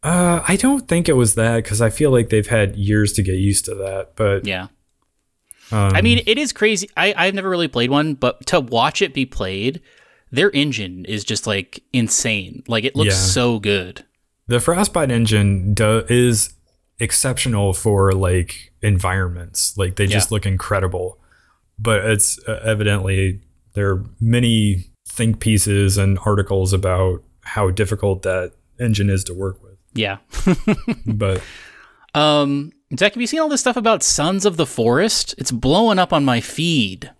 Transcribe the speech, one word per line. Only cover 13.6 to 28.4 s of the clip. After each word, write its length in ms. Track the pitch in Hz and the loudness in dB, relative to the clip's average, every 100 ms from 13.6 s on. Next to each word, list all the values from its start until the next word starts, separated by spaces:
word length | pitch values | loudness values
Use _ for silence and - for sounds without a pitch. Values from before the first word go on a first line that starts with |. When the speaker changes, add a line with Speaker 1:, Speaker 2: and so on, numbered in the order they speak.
| 101 101 90 - - _ _ _ - | 0 -2 -4 -14 -20 _ _ _ -2
Speaker 1:
The 120 | 120 | 0
Frostbite 520 | - 175 214 175 143 | 2 0 0 0 0
engine 640 | 120 113 110 101 98 95 104 | 2 2 4 2 2 0 2
do-, 280 | 110 110 113 | 2 2 2
is 440 | 123 123 113 - - _ _ _ _ | 2 4 2 -2 -8 _ _ _ _
exceptional 760 | 113 - 135 127 131 107 101 | -2 0 0 -2 -2 0 0
for, 380 | 92 113 101 95 | 0 0 2 4
like, 600 | 95 92 92 85 - - _ | 2 2 0 -2 -8 -16 _
environments. 960 | 104 95 90 92 92 87 85 - - - | 0 2 2 -2 -2 -6 -8 -4 -4 -2
Like, 200 | 95 92 | -4 0
they 100 | 101 | 0
just 240 | 101 - | 2 0
Speaker 2:
Yeah. 40 | 107 | -2
Speaker 1:
look 120 | 101 | -2
incredible. 720 | 95 - 101 92 87 90 - _ _ _ _ _ - | -2 -2 -2 -2 -4 -8 -10 _ _ _ _ _ -6
But 280 | 110 107 101 | 0 0 2
it's, 340 | 110 - - - | 0 0 -4 -8
uh, 120 | 107 | -6
evidently 800 | 113 104 104 101 95 95 95 92 - _ _ | -2 0 0 0 0 0 0 -2 -10 _ _
there 180 | - 98 | -2 0
are 140 | 92 98 - | -2 -4 -4
many 680 | 113 120 120 113 107 95 90 _ - | 0 2 2 2 2 0 -4 _ -14
think 320 | - 113 107 | -2 -2 0
pieces 560 | - 107 104 101 98 101 | 2 2 2 2 2 2
and 180 | 98 95 - | 2 0 0
articles 480 | 101 98 98 95 | 0 0 0 2
about 480 | 98 95 92 92 90 - _ | 0 0 2 0 -2 -8 _
how 280 | - - 98 | -10 -2 0
difficult 540 | 92 104 107 101 95 | 0 -2 0 -2 -2
that 300 | 95 92 | -2 -2